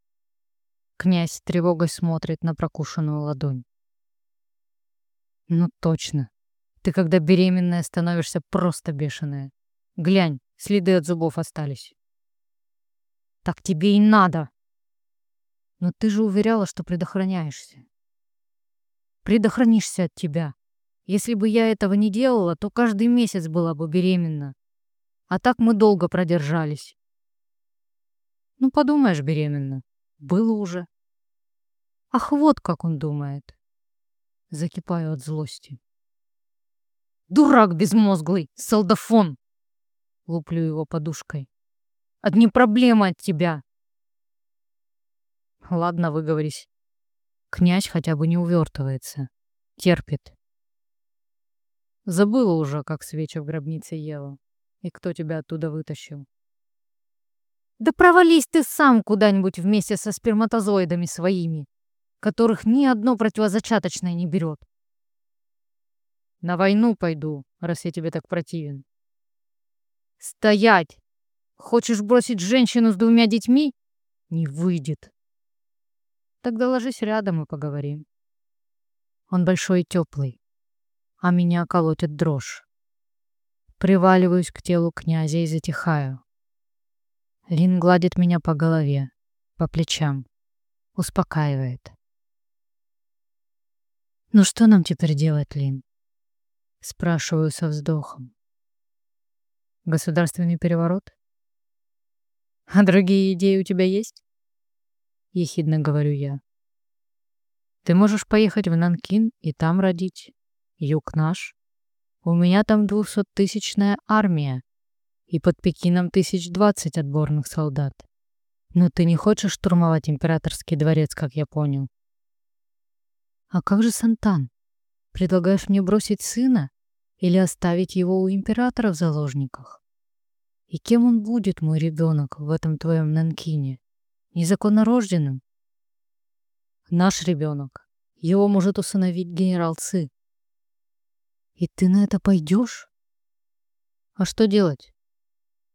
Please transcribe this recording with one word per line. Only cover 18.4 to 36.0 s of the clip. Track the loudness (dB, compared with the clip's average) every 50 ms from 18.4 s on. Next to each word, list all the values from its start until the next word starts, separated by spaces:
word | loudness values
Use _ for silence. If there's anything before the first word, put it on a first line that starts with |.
| _ _ _ _ _ _ _ _ _ _ _ _ _ _ _ _ _
Предохранишься | 0 2 2 2 2 2 4 4 4 4 4 2 -2 -4 -4 -4
от | -4 -4
тебя. | -6 -8 -6 -4 -4 -6 -6 -10 -14 _ _ _ _ _ _ _ _ _
Если | -4 -4 -4 -2 -2 -2
бы | 0 0 2
я | 2 2 2 2 2
этого | 0 0 0 2
не | 2 2 0
делала, | 0 0 0 2 2 2 0 0 -2
то | -4 -6 -8
каждый | -2 0 0 0 2 2 2 2
месяц | 4 2 2 0 -2 -4 -6 -4
была | -2 -2 -2 -2 -2
бы | -4 -6 -2
беременна. | -2 0 2 2 2 0 0 -2 -4 -6 -8 -10 -12 -16 _ _ _ _ _ _ _ _ _ _ _ _ _
А | _ -6 -2
так | 0 0 0 2
мы | 2 2 4
долго | 6 6 4 6 4 0
продержались. | -2 0 -2 0 0 0 0 0 -2 -2 -2 -2 -4 -6 -8 -12 -18 _ _ _ _ _ _ _ _ _ _ _ _ _ _ _ _ _ _ _ _ _ _ _ _ _ _ _ _ _ _ _ _ _ _
Ну, | -2 0
подумаешь, | 2 2 2 4 4 4 4 4 2 0 -2
беременна. | -2 -2 -2 -2 -2 -2 -4 -4 -6 -8 -8 -10 _ _ _ _ _ _ _
Было | -6 -2 0 0 2 0 0
уже. | -2 -4 -6 -8 -10 -12 -12 _ _ _ _ _ _ _ _ _ _ _ _ _ _ _ _ _ _ _ _ _ _ _ _ -4
Ах, | -4 -2 0
вот | 0 2 4 4 2 2
как | 0 -6 -6 -4 -4
он | -6 -4 -4
думает. | -6 -6 -6 -6 -8 -8 -10 -12 -14 -18 _ _ _ _ _ _ _ _ _ _ _ _ _ _ _ _ _ _ _ _
Закипаю | -10 -8 -8 -8 -8 -10 -8 -6 -6 -6 -4 -6 -6
от | -8
злости. | -8 -8 -8 -8 -8 -10 -12 -18 -20 -20 -20 -20 _ _ _ _